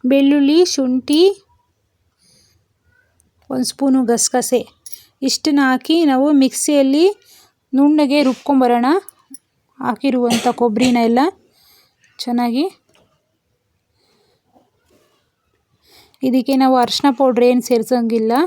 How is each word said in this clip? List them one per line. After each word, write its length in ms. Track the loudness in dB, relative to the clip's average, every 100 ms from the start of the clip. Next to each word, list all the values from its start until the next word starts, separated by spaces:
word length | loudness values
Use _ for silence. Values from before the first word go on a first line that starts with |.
| 0
ಬೆಳ್ಳುಳ್ಳಿ, 460 | 2 2 2 2 2 0
ಶುಂಠಿ, 480 | -2 -2 -4 -2 2 2 0 _ _ _ _ _ _ _ _ _ _ _ _ _ _ _ _ _ _ _ _ _
ಒಂದು 140 | -6 -6
ಸ್ಪೂನು 300 | -4 0 0 0
ಗಸಗಸೆ 500 | -2 -2 -4 -2 -4 -4 _ -20 -20 _ _ -6
ಇಷ್ಟನ್ನ 340 | -4 -2 0 0
ಹಾಕಿ 260 | -2 0 0 2
ನಾವು 160 | 2 2 2
ಮಿಕ್ಸಿಯಲ್ಲಿ 640 | 2 -2 -2 0 2 2 0 0 _ _ _ _ _ 0
ನುಣ್ಣಗೆ 420 | 2 2 2 2 0
ರುಬ್ಕೊಂಬರೋಣ. 600 | -2 -2 0 2 2 0 -2 -4 _ _ -20 _ _ _ _ -8
ಹಾಕಿರುವಂಥ 640 | -4 -2 -2 0 0 -2 -2
ಕೊಬ್ಬರಿನ 400 | -2 0 0 0 0
ಎಲ್ಲ 100 | 0 0 -4 _ _ _ _ _ _ _ -14
ಚೆನ್ನಾಗಿ. 420 | -6 -4 -2 -4 -4 -8 _ _ _ _ _ _ _ _ _ _ _ _ _ _ _ _ _ _ _ _ _ _ _ _ _ _ _ _ _ _ _ _ _ _ -2
ಇದಕ್ಕೆ 260 | -2 0 0
ನಾವು 140 | 2 2
ಅರಿಶಿನ 280 | 0 0 -2 0
ಪೌಡ್ರ್ 260 | 0 2 2
ಏನು 140 | 0 0
ಸೇರ್ಸೋಂಗಿಲ್ಲ. 600 | -4 -2 -4 -2 -2 -2 -2